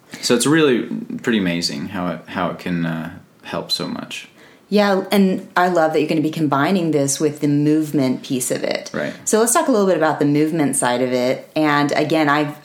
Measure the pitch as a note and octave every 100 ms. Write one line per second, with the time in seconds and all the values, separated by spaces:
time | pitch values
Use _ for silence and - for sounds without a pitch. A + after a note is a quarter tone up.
0 | - - - A#2 C3+ D#3+ D3 A2+ - A1
1 | - D#2 - A2 F#2 E2+ - C#2+ D2 F#2
2 | F2+ D#2+ - G2 E2+ - F#2 F2 E2 E2
3 | D#2+ F2+ - _ - F2 - - D#2+ -
4 | - - - - - - - G3+ G3+ F#3+
5 | - G3+ F#3+ F#3 - F3+ F3+ E3+ D#3 D#3
6 | D3+ D#3+ D3+ D#3+ D3+ C#3 D#3 G3 E3 D3+
7 | C#3 - D3+ D3 D3 D3 D3 D#3 D#3 D3
8 | C3 B2+ - B2+ - C#3+ - - - -
9 | D2+ - - A3 A#3 E4+ D#4 A3 G3 E3
10 | D#3 D3 C#3+ D3 D#3 E3 C3+ C3+ B2+ B2
11 | B2+ B2+ B2 C3+ - D#3 D3+ D3 C#3+ -
12 | D3+ D#3+ D3 D3 D3 -